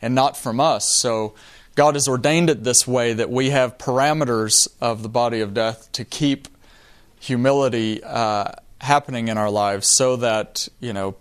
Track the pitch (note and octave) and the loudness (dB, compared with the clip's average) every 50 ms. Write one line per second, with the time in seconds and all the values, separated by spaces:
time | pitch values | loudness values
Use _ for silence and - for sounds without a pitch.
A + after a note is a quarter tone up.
0 | - A2+ B2+ C3 C3 C#3+ - - - C3 A2 A#2+ C#3+ D#3+ C#3 G#2 - - - - | -2 0 2 2 2 2 0 -2 -8 -6 -2 0 2 2 2 0 -2 -2 -2 0
1 | - B2+ A#2 A2+ A2 G#2+ - - - - - - - - _ - C#3+ D3+ D3 C#3+ | 0 0 -2 -2 -4 -6 -8 -14 -20 -20 -20 -20 -20 -10 _ 2 4 4 4 2
2 | C3+ C#3 C3 B2 A2 D3 D#3 E3 E3+ D#3+ D3+ - G#2+ B2 B2 - - - B2 B2+ | 0 0 -2 0 2 2 2 4 4 2 2 0 0 2 2 2 2 2 0 0
3 | A#2+ A#2+ A#2 A2 A#2 - A#2+ B2+ C3+ C3 C#3+ C#3 B2+ B2 - _ - - B2+ B2+ | 0 0 0 -2 -2 -2 0 0 0 2 2 2 2 0 -2 _ -4 -2 0 2
4 | C3+ D3 D3+ D#3 D3+ B2 A#2+ A2+ A2 G#2+ G#2+ - - - _ - - A#2+ A#2 A2 | 2 2 2 0 0 0 0 0 0 2 2 2 2 0 _ -4 -4 -4 -2 -4
5 | A2 A2 A2 B2+ A#2+ A#2+ A#2 A2+ A2 G2+ G2+ A#2 A2+ A2+ A2+ A#2 - _ - - | -8 -4 -2 0 0 0 0 -2 -4 -4 -2 -2 -2 -2 -2 -6 -14 _ -12 -12
6 | A#2+ - - - D#3 C#3+ C#3 C3+ - - - - _ - - - - - - - | -10 -10 -6 -2 0 0 0 0 -4 -18 -20 -20 _ -20 -20 -20 -20 -20 -20 -20
7 | - _ _ _ - - C3 A#2+ A#2+ C3+ C#3 C#3 C#3 C3 A2+ A#2 A2+ A2 A2 - | -20 _ _ _ -8 -4 -2 0 2 2 2 4 2 0 0 0 -2 -2 -4 -6
8 | - - - A#2 A#2 G#2+ G#2+ G#2 G2 - - - - - - - - C3 C#3+ C#3+ | -8 -8 -4 -2 -2 0 0 -2 -2 -4 -8 -12 -20 -20 -20 -14 0 2 2 2
9 | C#3+ - C3 A#2+ A2+ A2+ A2 A2 G#2+ G#2+ G#2 G#2 G#2 G2+ G2+ G2 G2 - - - | 2 0 -8 -6 -4 -2 -2 -2 -2 0 0 0 0 0 0 -2 0 0 2 2
10 | C3+ B2+ B2+ B2 A#2+ A#2+ A2 A2 G#2 - - - - - _ _ - B2 G#2+ G2 | 2 2 0 0 0 0 0 0 -2 -4 -8 -10 -10 -10 _ _ -10 -8 -6 -6
11 | G2 G2 F#2+ - | -6 -6 -8 -10